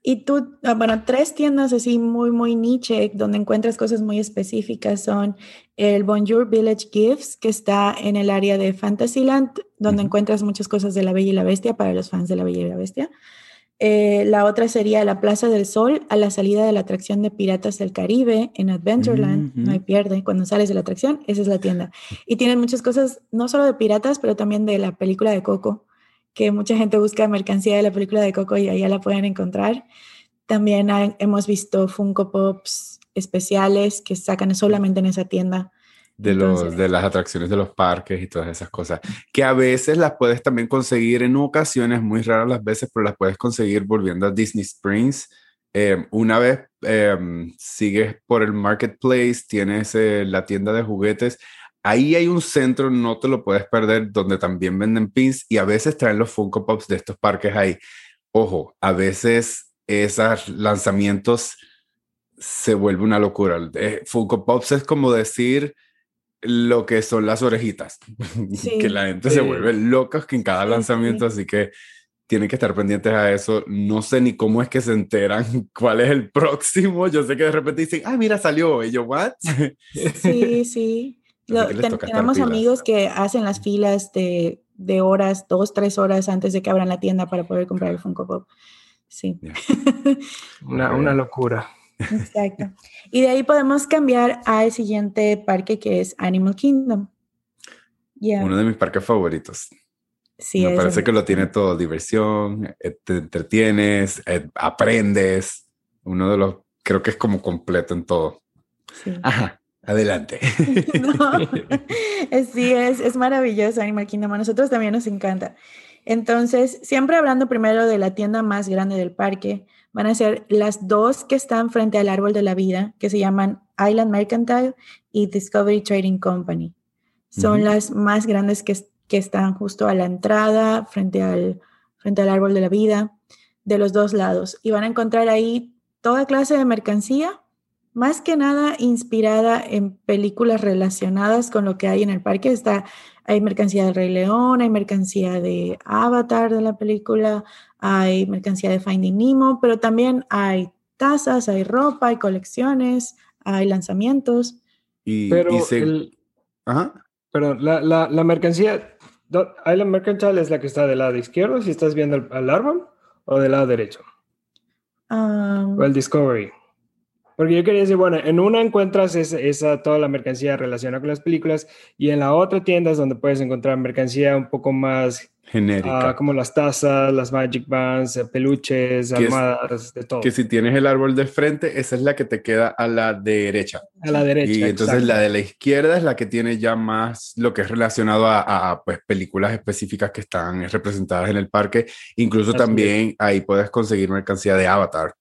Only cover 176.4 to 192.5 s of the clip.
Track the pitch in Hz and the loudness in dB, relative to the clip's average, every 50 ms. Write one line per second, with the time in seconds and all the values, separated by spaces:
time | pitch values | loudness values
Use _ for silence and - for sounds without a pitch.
176.4 | 123 - - 156 147 143 131 - - 143 139 135 135 135 135 135 127 120 127 135 | -2 0 0 0 0 0 0 2 2 2 4 4 2 2 2 0 0 0 -2 -2
177.4 | 131 127 120 131 - - 135 131 127 127 127 131 131 123 - 127 120 120 - 131 | -2 -2 -4 -6 -6 -2 -2 -2 0 0 0 -2 -2 -4 -4 -6 -6 -4 -4 -2
178.4 | 127 139 139 131 - - 139 127 127 127 127 127 123 120 127 120 117 117 131 131 | 0 0 0 0 0 -2 -2 0 0 0 0 -2 -2 -2 0 2 2 2 2 2
179.4 | 127 123 123 123 123 123 123 117 117 - _ 123 120 - 135 123 113 127 120 - | 2 0 0 -2 -4 -6 -6 -8 -8 -12 _ -14 -10 -6 -6 0 0 0 0 0
180.4 | 123 107 117 113 113 120 131 139 135 139 135 135 135 135 131 131 139 135 - - | -2 0 0 2 2 2 2 4 4 4 2 2 2 2 2 0 0 0 0 0
181.4 | 143 151 151 147 - 156 - 135 127 - 131 123 131 143 143 - 135 113 120 107 | 0 0 0 -2 -4 -4 -4 -4 -4 -4 -4 0 0 0 0 0 -2 -4 -4 -6
182.4 | - - 113 110 117 113 - - 117 117 117 113 113 113 107 98 98 107 107 107 | -2 -2 0 2 2 0 0 -2 -2 0 0 0 0 0 -2 -2 -2 0 0 0
183.4 | 101 101 98 104 98 - - - - - _ 190 170 151 151 147 143 143 139 147 | 0 0 0 -2 -4 -4 -8 -14 -16 -16 _ _ -4 -2 0 0 2 2 2 2
184.4 | 143 104 107 110 104 107 101 95 113 107 123 123 123 120 113 107 107 107 104 104 | 2 2 2 2 2 0 0 0 0 2 2 2 4 4 4 4 2 2 2 -2
185.4 | 98 95 - _ - 139 139 139 147 156 170 180 165 151 123 - 120 98 113 117 | -4 -6 -10 _ 0 2 2 4 4 2 2 2 2 0 -2 -2 -4 -4 -2 -2
186.4 | 113 117 117 110 110 117 113 113 113 110 110 110 113 117 117 - - - - - | -2 -2 -2 0 0 0 0 0 -2 -2 -2 -2 -2 -4 -6 -12 -16 -16 -6 -2
187.4 | 117 120 113 - 95 95 110 117 117 113 110 - 110 110 107 107 110 110 110 104 | -2 -2 0 -2 -4 -4 -2 0 0 0 0 0 0 2 4 4 4 4 4 2
188.4 | 90 - 104 92 90 90 87 - _ - 90 - _ _ 98 95 95 - - 95 | 2 0 -2 0 0 -2 -4 -4 _ -8 -8 -8 _ _ -4 -4 -4 -4 -2 -2
189.4 | 98 104 110 104 - - 98 - 110 95 - 101 107 98 - - 101 _ - 92 | -2 -2 -2 -4 -6 -8 -6 -6 -6 -8 -4 -4 -4 -6 -6 -10 -12 _ -6 -6
190.4 | 85 85 90 92 90 90 101 104 - 101 101 98 95 - 95 87 90 104 104 101 | -6 -4 -6 -6 -6 -4 -6 -4 -4 -4 -4 -4 -4 -2 -2 -2 -2 -2 -2 -2
191.4 | 98 95 - 104 101 98 - 117 117 - - - - - - - 120 107 104 110 | -4 0 0 0 0 2 0 -2 -2 -2 -10 -20 -20 -14 -2 -2 0 2 2 2
192.4 | 104 107 | 2 2